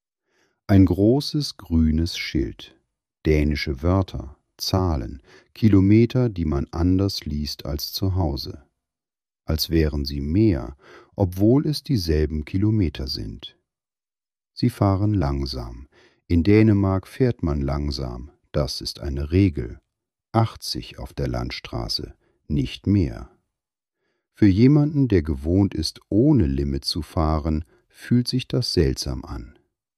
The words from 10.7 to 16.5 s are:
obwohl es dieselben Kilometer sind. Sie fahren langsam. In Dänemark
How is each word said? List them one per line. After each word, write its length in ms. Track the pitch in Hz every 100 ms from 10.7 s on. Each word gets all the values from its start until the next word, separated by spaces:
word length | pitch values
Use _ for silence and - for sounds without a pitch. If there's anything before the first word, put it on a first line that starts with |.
| 69 - - - -
obwohl 500 | 95 92 107 135 160
es 160 | 147
dieselben 640 | - 120 82 78 76 76 76
Kilometer 640 | 98 104 110 80 - 67
sind. 500 | - 53 57 - _ _ _ _ _ _ _ _ _ _
Sie 160 | - 123
fahren 460 | - 101 95 104 101
langsam. 720 | 71 69 67 65 60 58 - _ _ _ -
In 160 | 87
Dänemark 640 | 85